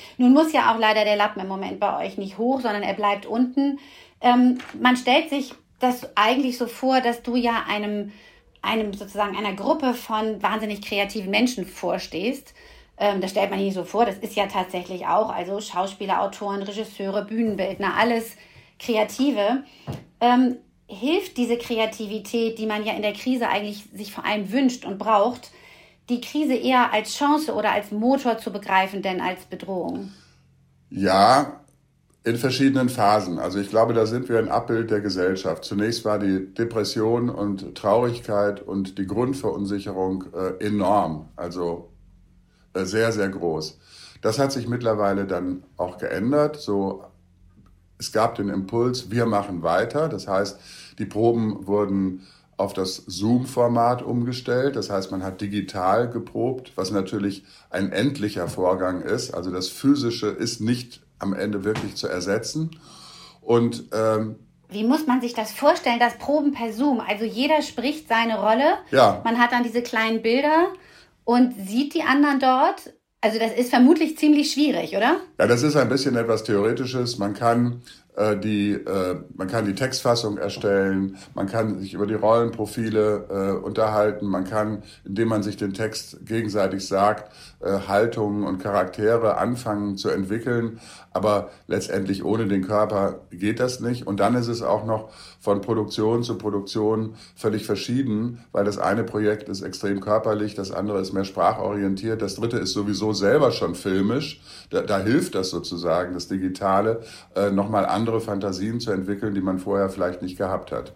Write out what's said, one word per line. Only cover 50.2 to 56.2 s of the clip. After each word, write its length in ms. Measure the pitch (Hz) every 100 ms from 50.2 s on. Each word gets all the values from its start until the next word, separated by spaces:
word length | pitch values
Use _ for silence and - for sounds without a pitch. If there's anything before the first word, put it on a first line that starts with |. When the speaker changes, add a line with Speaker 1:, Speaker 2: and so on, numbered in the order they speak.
| 101
Speaker 2:
heißt, 320 | 98 101 - - - - -
die 60 | 98
Proben 600 | 104 117 117 110 98 98
wurden 600 | 104 98 98 95 92 - _ _ -
auf 160 | 98
das 300 | 95 92 - -
Zoom-Format 920 | 87 107 123 127 123 120 120 117 123
umgestellt. 760 | - 120 120 123 - 123 139 120
Das 140 | 98
heißt, 220 | 98 95
man 120 | 95
hat 160 | 95 87
digital 680 | 101 101 95 98 92 110 117
geprobt, 640 | 120